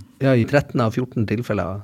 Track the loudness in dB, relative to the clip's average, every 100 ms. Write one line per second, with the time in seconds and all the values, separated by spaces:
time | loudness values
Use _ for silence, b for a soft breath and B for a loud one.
0 | -18 -2 2 4 4 2 2 0 0 0
1 | -4 -2 -2 -2 -2 -4 -4 -6